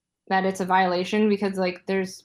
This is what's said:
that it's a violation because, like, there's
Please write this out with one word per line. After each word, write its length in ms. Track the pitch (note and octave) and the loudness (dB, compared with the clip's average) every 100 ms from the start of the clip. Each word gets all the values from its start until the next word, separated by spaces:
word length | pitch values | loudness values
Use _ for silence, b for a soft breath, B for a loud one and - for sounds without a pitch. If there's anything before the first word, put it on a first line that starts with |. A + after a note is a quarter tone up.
| _ _ - | _ _ -2
that 160 | F#3+ F#3+ | 0 0
it's 160 | F#3+ | -2
a 40 | F3+ | 0
violation 640 | F#3 F#3 F3+ F#3 G#3+ G#3+ | 2 2 0 0 2 2
because, 300 | G3+ G3+ F#3+ | 2 0 -2
like, 280 | F#3 F3+ - | -2 -4 -4
there's 360 | F#3+ F#3 - | -4 -4 -8